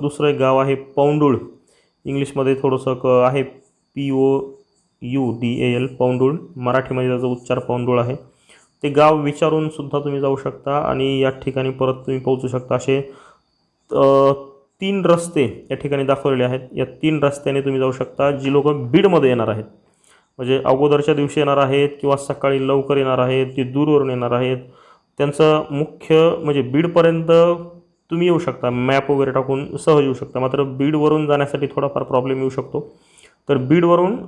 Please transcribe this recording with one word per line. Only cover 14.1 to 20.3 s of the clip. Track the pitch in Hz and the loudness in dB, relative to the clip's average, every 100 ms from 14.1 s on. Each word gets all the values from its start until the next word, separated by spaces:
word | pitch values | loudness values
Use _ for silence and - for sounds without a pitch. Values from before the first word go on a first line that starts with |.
| 139 135 139 139 - _ - | 4 4 2 -4 -20 _ -8
तीन | 190 196 175 | -4 0 2
रस्ते | 170 170 160 120 - - | 2 0 -2 -2 -4 -10
या | 135 | -8
ठिकाणी | 147 139 | -4 -2
दाखवलेले | 135 135 143 131 | 0 0 0 0
आहेत, | 123 127 127 - | 0 -2 -8 -6
या | 127 | -6
तीन | - 156 156 | -2 -2 2
रस्त्याने | 143 143 143 139 | 0 -2 -4 -2
तुम्ही | 139 135 | -2 0
जाऊ | 131 | -2
शकता. | 127 127 - 139 | -2 -6 -2 0
जी | 135 135 | 0 0
लोकं | 143 143 147 123 | 2 2 0 0
बीडमध्ये | 151 190 170 135 | 2 4 4 4
येणार | 123 110 | 2 0
आहेत, | 107 107 _ _ _ _ _ _ | -4 -8 _ _ _ _ _ _